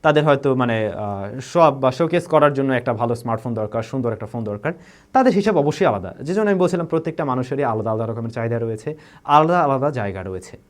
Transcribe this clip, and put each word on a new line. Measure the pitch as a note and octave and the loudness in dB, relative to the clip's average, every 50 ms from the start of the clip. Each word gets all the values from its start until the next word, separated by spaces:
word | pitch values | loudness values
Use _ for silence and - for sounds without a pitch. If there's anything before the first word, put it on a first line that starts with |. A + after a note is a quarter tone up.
তাদের | - D#3 D3 D3+ D3 | 4 4 4 4 4
হয়তো | D#3 C#3+ C3+ - C#3 C3 | 4 2 2 2 0 2
মানে, | B2+ B2+ A#2+ A2+ A2+ A2 G#2 | 2 0 0 0 0 -2 -2
আহ, | E2+ - G#2+ G2+ G2+ G2 G2 G#2 A2+ C3 | -4 -6 -6 -6 -6 -6 -8 -8 -10 -12
শো | B2+ - - F3 | -12 -4 2 4
অফ | E3 D3+ C#3 | 4 4 4
বা | C3+ C3 C3 | 2 0 0
শোকেস | B2 - E3 D#3 E3+ F3 - | 2 0 -2 0 0 -2 -2
করার | - D#3 D3+ D3 D3 C#3+ | 2 4 4 4 4 2
জন্য | C3+ C#3 C3+ C3 | 2 0 0 0
একটা | B2 A#2+ C3+ A#2 | 0 0 -2 -2
ভালো | A2 A#2+ A#2 A#2+ | -2 0 -2 -2
স্মার্টফোন | A2+ - A#2+ A2+ A2+ - B2+ A#2 | -4 -2 -4 -4 -4 -4 -6 -4
দরকার, | A2 G#2+ G#2 - A#2 A2 | -4 -6 -4 -4 -6 -6
সুন্দর | - - C3+ A#2+ A#2+ A2+ | -4 -6 -4 -2 -2 -4
একটা | - A2+ | -4 -8
ফোন | - - A#2+ A2+ | -10 -8 -8 -6
দরকার, | G#2 G#2 G#2 - D3+ F#3 - - - - _ _ _ _ | -6 -8 -6 -6 -6 -8 -8 -16 -20 -20 _ _ _ _
তাদের | B3+ C4 B3+ B3+ | 4 4 4 4
হিসাব | G3+ G3 A3 G3+ | 4 2 2 2
অবশ্যই | D#3 C#3+ D3 D3+ - G3 | 2 2 2 0 2 2
আলাদা। | D#3 A2 G2 F2+ F#2 - - | 2 2 0 -4 -8 -12 -10
যে | B2+ D3 F#3 | -6 -4 -2
জন্য | G#3 G#3+ G#3 | 0 2 2
আমি | G3+ F#3 | 2 2
বলছিলাম | F3+ F3 F#3 F3 E3 | 2 2 2 -2 -2
প্রত্যেকটা | D#3+ - D#3+ D#3 E3+ D#3 - D#3+ | -2 -2 -2 -2 -4 -6 -4 -2
মানুষেরই | C#3 B2+ B2+ B2+ B2+ C#3+ C3+ C#3+ | -2 -2 -2 -2 -4 -2 -2 0
আলাদা | B2 A2+ G#2+ G#2 A2+ | 0 0 -2 -2 -2
আলাদা | A2 A2 A2+ A2+ | -2 -2 -2 -4
রকমের | A2+ A#2 A2+ A2+ | -4 -6 -6 -6
চাহিদা | A#2 B2 A2+ A2+ A#2 A#2 | -6 -4 -4 -2 -2 -2
রয়েছে, | A#2 A2+ A2 A2 - D3+ D#3 D3+ - - - - _ | -2 -4 -6 -6 -8 -10 -10 -10 -16 -20 -20 -16 _
আলাদা | - C#3+ D3+ D#3 E3 F3 F3 | 4 6 6 6 6 2 2
আলাদা | D#3+ C#3+ C3+ C3 C3+ D3 | 2 2 0 0 0 -2
জায়গা | C#3+ B2+ G#2+ G2+ F#2+ G2 F#2 | -2 -2 -4 -4 -6 -8 -8
রয়েছে। | G2 F#2 F#2 F2+ - - - _ _ | -8 -8 -10 -10 -14 -20 -20 _ _